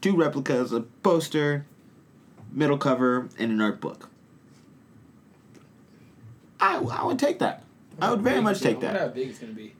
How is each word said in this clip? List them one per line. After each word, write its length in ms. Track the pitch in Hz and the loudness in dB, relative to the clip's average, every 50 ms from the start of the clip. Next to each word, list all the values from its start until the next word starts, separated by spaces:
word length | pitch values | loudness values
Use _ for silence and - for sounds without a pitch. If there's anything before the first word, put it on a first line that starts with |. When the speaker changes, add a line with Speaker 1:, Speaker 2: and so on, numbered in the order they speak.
| - | 2
Speaker 1:
two 120 | 190 202 | 2 4
replicas, 580 | 170 160 147 - 139 135 - 143 123 127 113 113 | 4 4 2 2 -2 -2 0 0 0 0 0 -2
a 60 | 117 | -4
poster, 840 | 117 - - - - - 175 165 160 - - 156 147 147 147 143 143 - - - - - - - - _ - - - - - - - - | -4 -4 -14 0 2 4 4 4 2 0 0 0 0 2 0 -2 -4 -10 -18 -20 -20 -20 -20 -20 -20 _ -20 -20 -20 -20 -20 -20 -20 -12
middle 260 | - 135 151 143 143 | -2 0 2 2 2
cover, 540 | 139 143 143 131 123 127 127 123 127 120 - - - | 2 2 0 2 4 4 2 2 2 -2 -6 -6 -4
and 120 | 110 117 | -2 -2
an 100 | 110 107 107 | 0 2 2
art 180 | 107 95 - | 0 0 -2
book. 300 | - - - - - - _ _ _ _ _ - _ - - - - - - - - _ - - - - - - _ - - _ _ - - - - _ - - - _ - - - - - - - - - - - - - - | -8 -10 -10 -12 -20 -20 _ _ _ _ _ -20 _ -20 -20 -20 -20 -20 -20 -20 -20 _ -20 -20 -20 -20 -20 -20 _ -20 -20 _ _ -20 -20 -20 -20 _ -20 -20 -20 _ -20 -20 -20 -20 -20 -20 -20 -20 -20 -20 -20 -20 -4 0
I, 160 | - 190 359 | 0 0 2
I 280 | - - 113 - - - | 0 -2 -4 -4 -4 -4
would 140 | - - 262 | -2 -2 0
take 200 | - 294 - - | 0 0 0 0
that. 240 | - 101 - - - - - _ - _ - 147 | -2 -2 -2 -4 -16 -20 -20 _ -20 _ -8 -4
I 100 | 170 208 | -2 0
would 100 | 240 208 202 | 0 2 2
very 140 | 247 254 | 2 2
Speaker 2:
Big 80 | 254 226 | 2 2
Speaker 1:
much 120 | 214 196 | 2 0
Speaker 2:
it's 60 | 190 - | 2 2
gonna 120 | 143 110 | 0 0
Speaker 1:
take 60 | 104 | 0
Speaker 2:
be. 60 | - | -2
I 60 | - 202 | -4 -2
Speaker 1:
that. 60 | 190 | -2
Speaker 2:
wonder 80 | 160 - | -2 -4
how 60 | - | -4
big 140 | 123 131 131 | -6 -8 -8
it's 80 | 110 - | -8 -14
gonna 140 | 127 113 110 | -16 -14 -14
be. 220 | 107 107 107 - - | -14 -16 -18 -20 -20